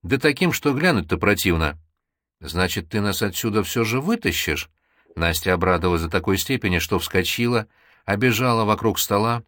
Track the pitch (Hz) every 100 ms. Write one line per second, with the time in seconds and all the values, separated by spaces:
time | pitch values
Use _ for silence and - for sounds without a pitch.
0 | 85 135 151 147 180 - 147 139 180 127
1 | 80 90 98 101 98 82 76 73 _ _
2 | _ _ _ _ 73 82 92 - 87 110
3 | 101 95 104 90 117 107 92 123 110 123
4 | 156 233 - 80 - 73 - _ _ _
5 | _ - 85 82 95 90 90 87 90 85
6 | 82 92 82 95 - 131 98 90 - 95
7 | - 92 90 - 120 120 104 _ _ _
8 | - 101 127 110 127 113 107 107 113 95
9 | - 101 113 117